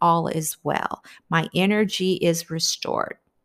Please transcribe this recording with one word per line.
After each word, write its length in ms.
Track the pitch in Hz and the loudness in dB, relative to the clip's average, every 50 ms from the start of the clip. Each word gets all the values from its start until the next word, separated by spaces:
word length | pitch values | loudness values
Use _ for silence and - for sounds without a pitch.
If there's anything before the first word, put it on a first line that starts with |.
all 260 | 175 170 170 170 165 | 4 4 4 4 2
is 300 | - - 160 156 - - - - | 0 -2 -4 -4 -6 -8 -6 -4
well. 400 | 143 - - - - - - - - - - _ - | -2 -2 -2 -2 -4 -8 -10 -12 -16 -20 -16 _ -2
My 180 | 165 165 160 - - | 0 0 0 0 0
energy 600 | 175 190 202 208 214 220 196 - - 185 185 180 | 2 2 2 4 2 2 0 0 -2 0 0 0
is 360 | - - 170 165 165 - - | 2 2 0 0 0 -2 -6
restored." 680 | 160 165 - - - - - - - - - - - _ _ _ _ _ | -6 -4 -2 -2 -4 -4 -4 -4 -2 -2 -4 -4 -8 _ _ _ _ _